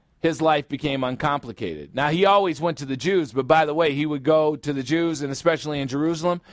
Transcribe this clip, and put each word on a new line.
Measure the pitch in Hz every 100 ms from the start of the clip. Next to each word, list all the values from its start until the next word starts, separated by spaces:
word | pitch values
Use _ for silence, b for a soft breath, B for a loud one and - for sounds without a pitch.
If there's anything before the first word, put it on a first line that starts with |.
| _ _
his | 165 151
life | 160 151 147
became | 139 147 135
uncomplicated. | 127 127 151 143 120 110 98 78 73
Now, | 107 147
he | 165 196
always | 202 190 139
went | 170 151
to |
the | 139 131
Jews, | 143 190 143
but | 123 131
by | 160
the | 151
way, | 151 160
he | 139 151
would | 147
go | 135 156 156 151
to | 143
the | 139
Jews, | 123 165 170 151
and | 143
especially | 135 170 160 151 147
in | 135
Jerusalem, | 139 156 165 175 175 B